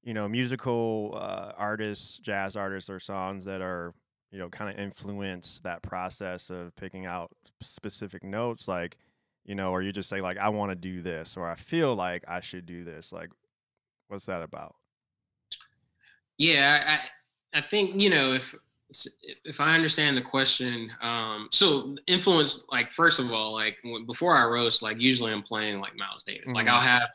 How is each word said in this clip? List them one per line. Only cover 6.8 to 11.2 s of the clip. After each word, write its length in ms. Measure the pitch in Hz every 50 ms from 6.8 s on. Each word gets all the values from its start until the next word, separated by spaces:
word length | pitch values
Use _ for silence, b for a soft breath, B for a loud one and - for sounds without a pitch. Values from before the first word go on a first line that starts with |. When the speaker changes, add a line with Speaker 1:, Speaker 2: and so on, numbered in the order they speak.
| 98 95 - 95 92
Speaker 1:
out 260 | 92 87 90 85 - _ _ _ _ _ _
specific 600 | - - - - - 107 - - 110 98 - 92 -
notes? 440 | 98 98 110 120 120 117 - -
Like, 300 | - 95 90 87 87 - _ _ _ _ _ _ _ _ _ _
you 80 | - 101
know, 180 | 98 95 92
or 100 | 92 92 92
you 80 | 98 98
just 160 | 101 92 -
say, 100 | 101 98
like, 180 | 95 90 92
"I 120 | 98 98 107
wanna 260 | 107 107 101 98 95
do 260 | 90 85 95 92 90 85
this," 340 | 90 85 78